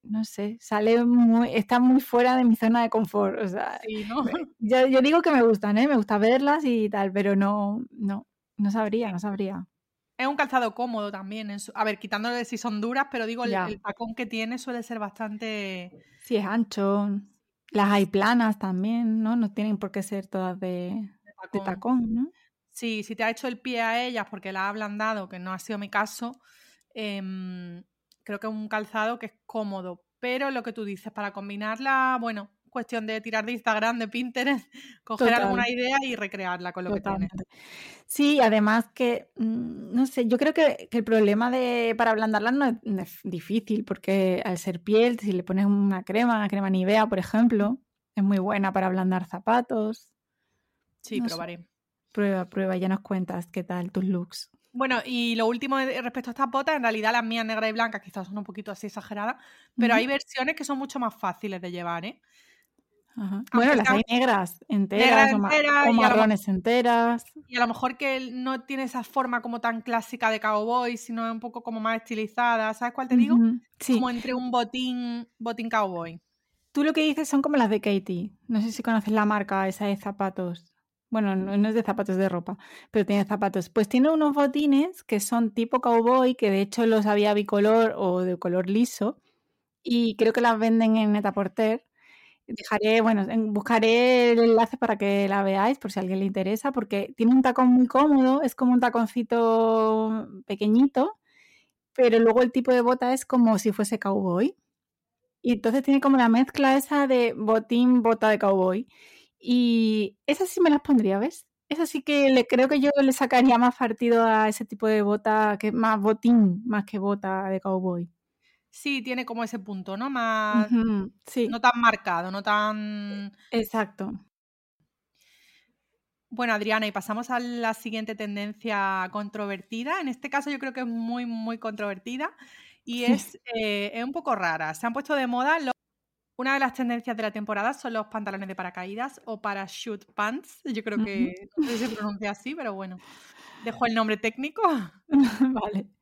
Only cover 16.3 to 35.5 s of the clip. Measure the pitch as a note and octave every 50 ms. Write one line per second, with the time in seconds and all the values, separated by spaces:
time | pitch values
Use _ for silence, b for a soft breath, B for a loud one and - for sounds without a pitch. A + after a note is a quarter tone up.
16.3 | A#3+ G3+ G3 F#3+ G#3 A#3 A3+ - - G#3 G3 G3 G3+ G3+ G3+ G#3 G3 G3+ G3+ _
17.3 | _ _ _ _ _ _ _ _ - G#3 G3+ G3+ G#3 G3+ G3 - - G3 G3 G#3+
18.3 | A#3+ A#3+ A#3 A3 G#3 - - F#3+ F3+ F3+ F#3+ G#3+ A#3 A#3 A#3+ A3+ A3 A3 A3 G#3+
19.3 | A#3 A#3+ A3+ G3+ G3+ - G#3+ G#3+ G#3 G3+ - G3+ - G3+ F#3+ - G#3 G3 F#3+ -
20.3 | - F#3+ F#3 F#3 F3+ F#3+ F#3+ F3+ F3+ F3+ F3+ F3+ G3+ A3 G#3 G3 _ _ _ -
21.3 | _ - F#3+ - - G3 G3 F#3+ F#3 G3 - A#3 C4 B3+ A#3 A3 A3 A#3 C4 E4
22.3 | _ _ _ _ _ _ _ _ _ - A#3+ A#3 A3 G#3+ G3+ - A3+ F#3+ A3+ A3
23.3 | A3+ - - B3+ B3 B3 _ B3+ B3 A#3 A3+ A3+ A3+ A#3+ B3 B3+ B3 A3 G3+ -
24.3 | - F#3+ - F#3+ F#3+ F#3+ F#3+ G3 G#3 A3 G#3+ G#3 G#3 G#3 G#3+ A3 A3 G#3 F#3+ F#3
25.3 | F#3 F3+ F3+ F#3 F#3 F3+ - - A3 G3+ G3+ G3 - G3+ G#3+ G#3 - - A#3+ A#3+
26.3 | B3+ b b b b b b b b b b _ _ A3 A3 G#3 G3+ G3 F#3+ F#3+
27.3 | F#3+ F#3+ F#3 F#3 F3+ F3+ F3+ F3 E3+ F3 - _ _ _ _ _ _ _ _ -
28.3 | G#3 G3+ - A3 A3 G#3+ G#3+ G#3 A3 G#3+ G#3+ G#3 - A3 G#3+ A3+ A#3+ A#3+ - G#3+
29.3 | _ _ _ - - A3 G#3+ G3+ G3 F#3+ F#3 F3+ F3 _ _ _ _ _ - B3
30.3 | B3 C4 C#4 C4+ C4+ B3 A3 A#3+ A3 A3+ G#3+ G3+ G3 F#3 - G#3+ _ - G#3 G3+
31.3 | G3+ G3+ G3 G3+ G3+ G3+ G#3 G#3+ A3 A3+ C4 C4+ C4+ C4 C4 C4 C4 B3 A3+ A#3
32.3 | A3 G#3 G3+ _ _ _ _ _ _ B3 A3+ - A#3+ A3+ A3 G#3+ A3 A3 G#3+ A3+
33.3 | A3 A3 G#3+ A3+ B3 A3 - A#3 A3 G#3+ G#3 A3+ A#3+ A#3 A3+ G#3 A3 A#3+ B3+ B3
34.3 | A#3+ B3+ B3+ C#4 C#4 A#3 - _ _ - - - - _ _ - A3+ - B3+ A#3
35.3 | A#3 A#3+ - G3